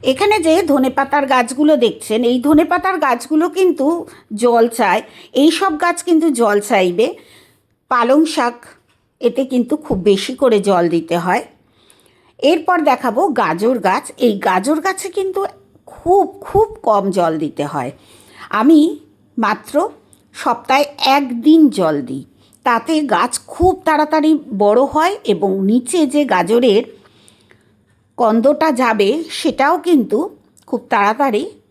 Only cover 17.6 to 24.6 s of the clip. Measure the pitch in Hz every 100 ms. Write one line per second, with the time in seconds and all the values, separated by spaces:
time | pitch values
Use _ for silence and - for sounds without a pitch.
17.6 | 147 147 127 - _ - _ - - 208
18.6 | 247 320 311 415 _ _ _ - 220 208
19.6 | - 285 403 - _ _ _ - 311 -
20.6 | - 269 285 - - 277 269 240 302 330
21.6 | 302 190 165 147 123 135 135 _ _ _
22.6 | - 233 233 320 285 180 240 - - -
23.6 | 359 349 - 302 302 311 302 311 - 202